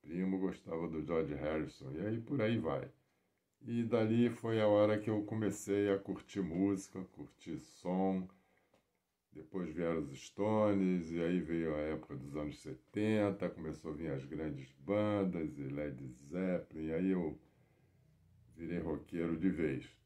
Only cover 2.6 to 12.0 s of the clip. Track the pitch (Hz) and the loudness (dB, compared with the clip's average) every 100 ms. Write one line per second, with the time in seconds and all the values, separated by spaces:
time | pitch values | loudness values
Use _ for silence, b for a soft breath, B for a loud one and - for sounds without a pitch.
2.6 | 80 67 - - _ _ _ _ _ _ | 0 -2 -6 -14 _ _ _ _ _ _
3.6 | 120 117 117 117 110 117 120 117 113 113 | -4 -2 2 2 4 6 4 2 0 4
4.6 | 107 104 104 107 110 107 101 113 104 92 | 6 8 8 4 2 0 0 0 0 -2
5.6 | - 101 101 98 - 92 - 101 90 85 | 0 2 4 2 0 -8 -6 -4 -2 2
6.6 | 98 98 - 95 90 - 71 _ - 78 | 4 2 -4 -12 -12 -12 -16 _ -10 -10
7.6 | - - 90 92 95 95 92 b b b | -10 -10 -2 2 2 0 -4 b b b
8.6 | b b _ _ _ _ _ 73 78 95 | b b _ _ _ _ _ -20 -8 -6
9.6 | 85 78 82 82 69 67 - - 104 107 | -4 -2 0 0 -2 -10 -14 -2 2 4
10.6 | 107 101 92 90 80 85 85 90 78 82 | 4 4 4 2 0 0 2 2 0 -2
11.6 | 82 76 76 76 | 0 -2 -2 -4